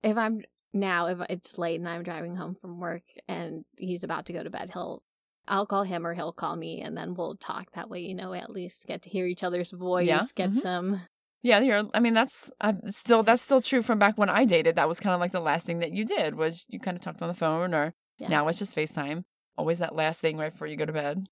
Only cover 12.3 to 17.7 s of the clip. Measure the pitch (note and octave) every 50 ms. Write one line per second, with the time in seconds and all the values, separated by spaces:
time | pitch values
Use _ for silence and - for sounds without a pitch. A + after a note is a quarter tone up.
12.3 | - - - - - _ - G#3 G#3+ F3+ - - G3+ - - - A#3+ A3 A3 G#3+
13.3 | A#3 B3 - - C#4 C4 - - - B3+ A3 - A3+ G#3 G3+ G3+ G#3+ - G#3 F#3+
14.3 | D#3+ G3+ C#4 A#3 F3+ E3 D3+ D#3+ E3 E3+ D#3 D#3+ E3+ - - G3+ F#3 F3 F3 F3+
15.3 | F3 F#3 E3 D#3 C#3+ E3+ - - E3+ G3+ E3+ D#3 E3+ F#3+ A3 A3+ G#4 G4+ F#3+ D3+
16.3 | - D3+ D#3+ D#3+ E3 E3 - _ - F#3 - F#3+ F3 F3 - F3+ D#3+ - E3+ E3+
17.3 | F3 - E3+ D#3+ D#3 D#3+ F3 F#3